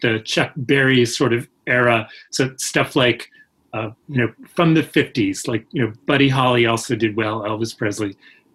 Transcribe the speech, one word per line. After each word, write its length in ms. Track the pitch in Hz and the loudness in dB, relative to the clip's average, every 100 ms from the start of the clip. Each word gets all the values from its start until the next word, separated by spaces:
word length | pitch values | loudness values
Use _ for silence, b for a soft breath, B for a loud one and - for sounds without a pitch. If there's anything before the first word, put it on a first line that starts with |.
the 180 | 123 110 | -2 -2
Chuck 320 | - 175 135 156 | -2 -2 -2 -4
Berry 480 | 120 139 131 131 117 | 0 2 4 4 2
sort 260 | - 127 | 0 0
of 160 | 120 - _ - | 0 -4 _ -2
era. 420 | 127 120 113 107 B B | 2 2 2 -2 B B
So 200 | - 131 - | -2 -2 -4
stuff 360 | - 147 139 151 | -4 -2 0 2
like, 320 | 123 113 - b b _ _ | 2 0 -8 b b _ _
uh, 180 | 113 110 - - | -8 -8 -12 -6
you 100 | 131 | -2
know, 140 | 110 - - | -2 -4 -8
from 200 | - 170 | 0 4
the 80 | 160 | 4
fifties, 640 | - 151 - - 98 95 - | 2 0 0 -2 -2 -2 -4
like, 180 | 113 - | -6 -6
you 100 | 147 | -4
know, 80 | 113 110 - | -4 -4 -2
Buddy 220 | 139 139 | 2 2
Holly 380 | 135 127 120 117 | 2 2 2 2
also 280 | 113 - | 0 -2
did 220 | 110 113 104 | -2 -2 -2
well, 240 | 107 110 | -4 -4
Elvis 340 | 107 110 110 - | -6 -4 -6 -4
Presley. 400 | 110 104 104 98 b b _ | -6 -4 -6 -8 b b _